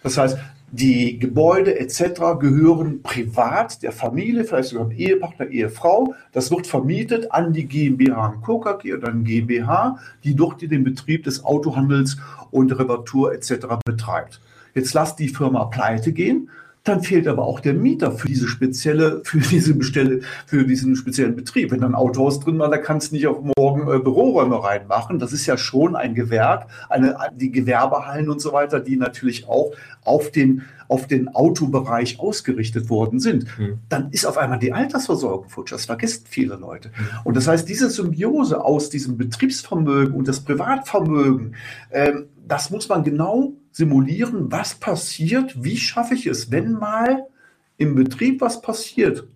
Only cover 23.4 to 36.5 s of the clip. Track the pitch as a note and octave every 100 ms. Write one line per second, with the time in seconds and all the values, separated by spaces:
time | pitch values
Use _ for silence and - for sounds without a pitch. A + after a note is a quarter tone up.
23.4 | C#3+ C3+ C#3 C#3 C#3+ C3+ C3 D#3+ B3+ F#3+
24.4 | B2+ A2+ G2 G2+ G2+ G#2 - E3+ A#2+ C#3+
25.4 | - B2+ - C3 E3+ C#3 B2 A2+ A#2 A2+
26.4 | A#2+ G3 - - - C3 C3 C3 C#3 B2+
27.4 | C3 B2 A#2+ A#2+ C3+ C#3+ C#3 C#3+ D3+ C#3+
28.4 | - C#3 D3 D3 B2+ C3 B2 - B2+ A#2
29.4 | - A#2+ D3+ - - - - D3+ D3 D3+
30.4 | C3+ C3 - - - C3 - C3 B2 A2+
31.4 | D#3+ - C#3 C3 - A#2 A#2+ - F#3 G#3
32.4 | - A#2+ A2 A2+ A2 A2 A2+ A#2+ A3+ C#3+
33.4 | - - G2+ G#2+ - C#3 C3+ - - -
34.4 | C3 A#2+ B2 G#3 C#4 C4 - - A#2 F#2+
35.4 | - - - G#2+ - A#2 A3+ - - -
36.4 | C3